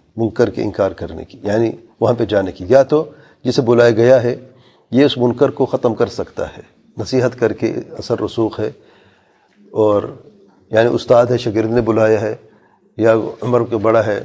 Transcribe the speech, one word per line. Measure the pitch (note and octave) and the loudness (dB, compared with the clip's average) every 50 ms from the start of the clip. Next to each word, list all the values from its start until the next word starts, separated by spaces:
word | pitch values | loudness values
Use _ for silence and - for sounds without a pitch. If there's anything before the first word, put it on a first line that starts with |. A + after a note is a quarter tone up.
| _ _ _ | _ _ _
منکر | A#2 A#2 A2 G#2+ - A#2+ G#2 | -6 -6 -4 0 0 0 0
کے | - A#2+ A#2 | 0 -4 -6
انکار | G#2 G2 - G2+ F#2+ | -6 -2 -2 -2 -2
کرنے | F2 - - D#2+ E2 D#2+ D#2 | -2 -6 -10 -12 -12 -14 -14
کی، | - - D#2+ F2 | -16 -18 -10 -6
یعنی | G2+ G2+ A2+ A#2 A2+ - - - _ _ _ | -2 -2 0 0 -2 -4 -8 -14 _ _ _
وہاں | A#2 A2+ B2 | -2 -2 0
پہ | A2+ A#2 | -2 -2
جانے | F#2+ G#2+ G2+ F#2+ F#2 F2+ | -2 -2 -2 -2 -2 -6
کی، | - F#2 F2+ | -10 -2 2
یا | A#2+ C3+ C3+ | 4 4 4
تو | - D3+ D3+ D#3+ - - - - _ _ _ - | 4 0 -2 -2 -4 -10 -20 -20 _ _ _ -6
جسے | B2+ B2 - C3 | -2 -2 0 2
بلایا | A2 B2 A#2+ A#2+ A#2+ | 2 4 4 4 4
گیا | A#2 G#2 A#2 B2 C3 B2+ A2+ | 4 4 4 4 4 4 4
ہے | A#2+ B2+ - - - - _ _ _ _ _ _ _ | 0 -4 -6 -10 -18 -20 _ _ _ _ _ _ _
یہ | A2+ B2 C#3+ | 0 2 2
اس | C#3 - B2+ | 2 2 0
منکر | A#2+ A#2+ A#2 B2 C#3+ C3+ | 0 0 2 2 0 0
کو | - - C3+ | 0 -2 -2
ختم | - - B2+ - A#2+ A2+ | -2 -2 -2 -2 -2 0
کر | F#2+ A#2 | 0 -2
سکتا | G#2+ - - F2+ - - - - E2+ - | -4 -4 -6 -10 -10 -8 -8 -8 -8 -10
ہے، | - - _ _ _ _ _ _ - | -16 -20 _ _ _ _ _ _ -12
نصیحت | G#2+ - - B2+ B2 B2+ B2 - | -8 -4 -2 0 0 -2 -2 -2
کر | A#2+ G#2+ G#2 | -2 -2 -2
کے | - - A2 - A#2 - - - - | -2 -4 -4 -4 -6 -8 -10 -14 -14
اثر | - - A#2+ A2 A2 | -6 -6 -4 -4 -4
رسوخ | G2+ - - A2+ G#2+ - - | -4 -4 -2 -2 -2 -4 -6
ہے، | G#2+ - - - _ _ _ _ _ _ _ _ _ _ _ _ _ _ _ _ _ _ | -8 -8 -8 -12 _ _ _ _ _ _ _ _ _ _ _ _ _ _ _ _ _ _
اور | - - A2 G#2+ G#2 G2+ - - D3+ - - - _ _ _ _ _ _ _ _ | -2 0 2 2 2 2 0 -4 -8 -16 -20 -20 _ _ _ _ _ _ _ _
یعنی | A2 A2 A2+ A#2+ C3 | 0 2 2 2 0
استاد | A#2+ - - B2+ A#2+ B2 | -2 0 2 4 4 4
ہے، | A#2 B2 A2+ | 4 0 -2
شاگرد | - A#2+ G2 A2 A2 A2 | -2 -2 -2 -2 -2 0
نے | A#2 B2 | 0 0
بلایا | A#2 A2 A2 A2+ A2 A2 A2 G#2 | 0 0 2 2 2 2 2 2
ہے، | A2 G#2+ A2+ - - _ _ _ _ _ _ _ _ _ _ | 0 -4 -8 -10 -14 _ _ _ _ _ _ _ _ _ _
یا | - G#2+ A2+ A2+ A2+ - - - - - | 0 2 2 2 2 0 -4 -8 -8 -4
عمر | B2 A#2+ A#2+ A#2 | -2 0 0 0
کے | A2+ A#2 | -2 -2
بڑا | A2 G2+ A2 A2+ A2+ G#2+ | -2 0 2 2 2 0
ہے، | A2 G2+ G2+ - | 0 -2 -4 -6